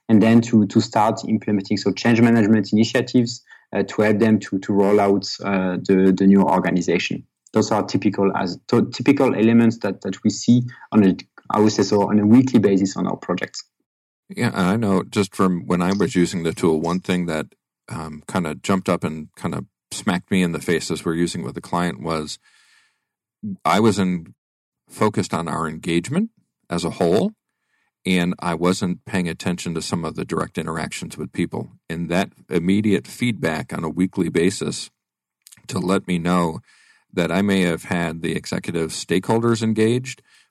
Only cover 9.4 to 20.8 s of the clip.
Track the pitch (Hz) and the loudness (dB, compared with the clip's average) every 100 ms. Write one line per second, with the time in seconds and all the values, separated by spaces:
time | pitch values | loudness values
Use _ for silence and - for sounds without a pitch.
9.4 | 110 117 113 113 104 - 98 - 110 - | 4 6 4 2 -4 -6 -8 -4 -2 -2
10.4 | - 123 123 - - 107 98 92 - _ | 2 2 0 -8 -2 4 4 2 -4 _
11.4 | - 104 107 107 98 104 98 104 104 123 | -4 2 2 2 2 2 2 2 6 6
12.4 | 127 120 101 95 95 92 92 92 - 87 | 6 4 4 2 0 -2 -4 -4 -4 -4
13.4 | - - - _ _ _ _ _ - 95 | -6 -12 -20 _ _ _ _ _ -14 -4
14.4 | 117 - 90 113 104 95 - 107 95 - | -2 0 0 2 2 0 0 -2 -2 0
15.4 | 95 87 - 87 90 101 87 92 85 87 | 0 0 -2 -2 0 0 0 0 0 0
16.4 | 82 78 85 78 82 90 - 90 87 78 | -4 0 0 2 0 -2 -2 -2 -2 -6
17.4 | - _ _ _ - - 80 76 - 95 | -8 _ _ _ -14 -12 -12 -14 -8 -4
18.4 | 80 71 - 95 92 85 80 78 76 - | -4 -6 -2 -2 0 -2 -4 -8 -12 -10
19.4 | 85 80 - _ - - - 87 - 95 | -8 -8 -10 _ -16 -8 -4 -4 -2 0
20.4 | 87 78 - 80 | 0 -2 -2 -2